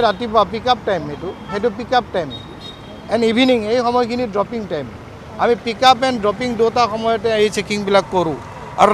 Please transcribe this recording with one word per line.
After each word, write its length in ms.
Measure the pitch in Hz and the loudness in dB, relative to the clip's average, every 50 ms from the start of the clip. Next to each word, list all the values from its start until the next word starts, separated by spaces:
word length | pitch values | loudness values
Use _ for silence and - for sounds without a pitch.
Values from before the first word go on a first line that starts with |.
| 240 | 4
ৰাতিপুৱা 360 | 208 196 180 240 220 214 226 202 - | 4 2 0 -2 0 2 2 2 2
পিক 140 | 214 220 214 247 | -2 -2 0 0
আপ 100 | 247 - - 220 | 0 0 0 -2
time, 140 | 196 165 147 147 | -2 -2 -2 -6
এইটো, 160 | 147 139 160 185 220 - - 156 | -8 -8 -10 -10 -10 -12 -10 -8
সেইটো 180 | 190 202 214 240 196 | -4 -2 -2 -2 -2
পিক 160 | 233 233 - 254 247 | -4 -4 0 0 0
আপ 80 | - - | 0 0
time 160 | - 185 156 135 120 107 - - - - - - - - - - - - - - | -4 -4 -4 -6 -8 -12 -14 -16 -16 -16 -16 -16 -18 -18 -18 -18 -16 -16 -6 -4
And 100 | 202 233 233 226 | 0 0 2 2
evening, 260 | 214 240 262 262 254 233 208 208 | 4 4 4 4 4 2 2 0
এই 60 | 233 254 233 | 0 0 0
সময়খিনি 380 | 240 240 247 247 220 240 247 254 214 185 | 2 2 0 0 0 -2 -4 -4 -2 -2
dropping 260 | 208 196 - 240 226 208 170 | -2 -2 -2 -4 -8 -6 -4
time। 140 | 175 147 131 113 101 - - - - - - - - - | -6 -6 -6 -8 -12 -14 -16 -16 -18 -18 -16 -12 -4 0
আমি 120 | 185 226 240 - - | 2 2 2 2 0
পিক 180 | 240 220 208 262 254 | -4 0 4 6 6
আপ 80 | 262 226 269 | 6 6 4
and 100 | 262 254 226 196 | 0 0 0 0
dropping 240 | 208 202 202 254 247 233 208 | 0 0 0 -2 -2 0 2
দুটা 220 | 226 226 233 247 240 202 | 2 2 4 2 2 2
সময়তে 380 | 214 220 226 226 226 208 208 226 220 214 | 0 -2 0 0 0 0 0 0 2 2
এই 60 | 208 214 - | 2 2 2
চেকিংবিলাক 500 | 208 185 - 208 208 202 196 202 196 165 135 185 | -2 -2 -2 -2 -2 0 4 4 4 4 2 2
কৰোঁ 220 | 185 170 160 139 117 - - - - - - - - | 0 0 0 -2 -4 -8 -12 -14 -14 -14 -4 2 6
আৰু 100 | 185 202 | 6 6